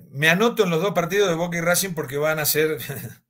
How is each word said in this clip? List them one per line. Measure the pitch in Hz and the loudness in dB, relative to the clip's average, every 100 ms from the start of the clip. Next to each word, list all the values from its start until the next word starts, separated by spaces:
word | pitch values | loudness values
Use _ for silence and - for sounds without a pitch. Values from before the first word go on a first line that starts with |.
| - | -14
me | 135 160 | 0 2
anoto | 175 233 226 | 4 4 2
en | 190 | 2
los | 165 | 0
dos | 196 | 0
partidos | 180 165 196 202 | 0 0 2 2
de | 165 | 0
Boca | 175 170 | -2 -2
y | |
Racing | 165 175 196 | 0 0 0
porque | 160 131 139 | -4 -6 -2
van | 151 156 | -2 0
a | 147 | 0
ser, | 151 156 147 - 139 123 - | 0 0 -2 -8 -10 -12 -16